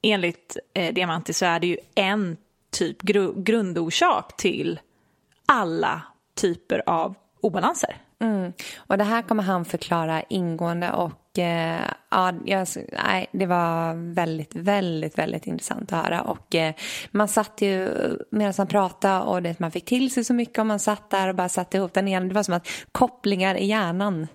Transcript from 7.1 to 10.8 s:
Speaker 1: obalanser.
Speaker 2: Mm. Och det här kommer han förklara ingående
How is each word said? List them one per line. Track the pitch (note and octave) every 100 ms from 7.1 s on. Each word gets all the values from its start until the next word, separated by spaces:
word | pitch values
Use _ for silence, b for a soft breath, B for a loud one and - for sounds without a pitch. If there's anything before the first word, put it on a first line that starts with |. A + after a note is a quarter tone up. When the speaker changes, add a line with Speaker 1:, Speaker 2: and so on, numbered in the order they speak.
| F#3+ _ _
Speaker 1:
obalanser. | - F3+ G3+ E4+ - - _ _
Speaker 2:
Mm. | A3+ G3+ F3+ F3+ B B
Och | B G3
det |
här | G#3 A3+
kommer | A3+ A3
han | F#3+ F3+ E3+
förklara | E3+ - E3+ D#3+ D#3+
ingående | - F#3+ F3 E3 E3+ E3+